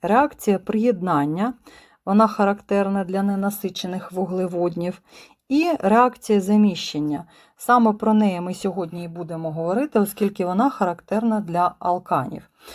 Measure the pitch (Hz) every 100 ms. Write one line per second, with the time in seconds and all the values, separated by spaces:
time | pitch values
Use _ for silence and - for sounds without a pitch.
0 | 175 226 294 - - 190 - 214 233 196
1 | 180 156 147 160 226 247 _ - _ _
2 | - 202 220 214 196 202 - 202 196 196
3 | 180 190 202 196 196 202 196 190 180 185
4 | - 180 180 185 185 175 175 170 175 185
5 | _ - - _ _ 277 339 320 190 220
6 | 247 - - 208 185 214 208 170 - 147
7 | 151 147 170 _ _ _ - 247 226 214
8 | 220 214 208 175 180 180 196 180 170 175
9 | 170 165 165 165 160 156 165 202 294 220
10 | 202 - 202 202 180 185 269 - 185 175
11 | _ 208 233 214 170 170 180 - 175 180
12 | 180 156 127 - - _ -